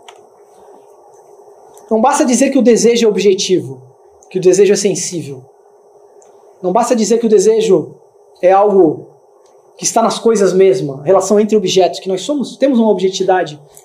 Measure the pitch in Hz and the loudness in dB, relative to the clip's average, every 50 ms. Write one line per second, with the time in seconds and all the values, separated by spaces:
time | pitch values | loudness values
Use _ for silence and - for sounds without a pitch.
0 | _ - - - - _ _ _ _ _ _ - - - - - _ _ - _ | _ -20 -20 -20 -20 _ _ _ _ _ _ -20 -20 -20 -20 -20 _ _ -20 _
1 | - - - - - _ - - - - - - - - - - - - 226 220 | -20 -20 -20 -20 -20 _ -20 -20 -20 -20 -20 -20 -20 -20 -20 -18 -8 -4 -2 0
2 | 220 262 285 - 311 247 254 214 269 269 269 269 226 247 233 196 175 233 233 233 | 0 0 0 0 0 0 0 0 0 0 0 2 2 2 2 4 2 2 2 2
3 | 233 220 196 190 185 208 190 190 - - 185 165 127 127 135 - - - _ _ | 0 0 0 0 0 0 0 0 -2 -2 -2 -2 -4 -6 -14 -18 -20 -20 _ _
4 | _ - _ _ _ - - 185 165 185 175 175 202 190 202 202 - 208 175 151 | _ -20 _ _ _ -10 -6 -2 0 2 4 4 4 2 2 0 -2 -4 -4 -4
5 | 170 - 180 165 139 135 139 131 127 - _ _ _ _ _ _ _ _ _ _ | -8 -10 -10 -10 -10 -12 -14 -18 -20 -20 _ _ _ _ _ _ _ _ _ _
6 | _ _ _ _ - - - _ _ _ _ - - 180 185 226 233 - 254 220 | _ _ _ _ -20 -20 -20 _ _ _ _ -8 -6 -2 0 0 0 0 0 -2
7 | 220 185 233 220 - 220 214 202 185 208 226 226 - - 190 165 143 - - - | 0 0 0 0 0 2 2 2 2 2 2 2 2 2 2 0 0 -4 -14 -20
8 | _ _ _ _ _ _ _ - - 175 190 196 202 208 196 196 180 156 135 - | _ _ _ _ _ _ _ -2 0 2 4 4 2 2 2 2 2 2 0 -4
9 | - - _ _ _ _ _ _ _ _ _ _ _ _ _ - - - - 233 | -10 -20 _ _ _ _ _ _ _ _ _ _ _ _ _ -10 -8 -4 -2 0
10 | 226 208 196 - - 226 - 196 202 185 175 185 190 190 170 147 151 143 135 - | 0 0 -2 -2 0 0 0 2 0 0 2 2 2 2 2 0 -4 -8 -10 -8
11 | - 147 196 202 - - 220 208 214 208 214 214 190 180 151 190 185 170 - - | -2 0 0 0 2 0 0 0 0 2 0 0 0 0 0 0 0 0 -2 -6
12 | - 190 190 185 - - 294 294 233 - - - - 285 269 226 226 220 208 180 | -8 -8 -8 -8 -6 -6 -6 -6 -6 -8 -6 -4 -2 0 0 2 0 0 0 0
13 | 185 190 185 - 190 185 185 185 170 156 147 143 - _ _ - _ | -2 -4 -4 -4 -2 -2 -2 -2 -2 -6 -10 -18 -20 _ _ -20 _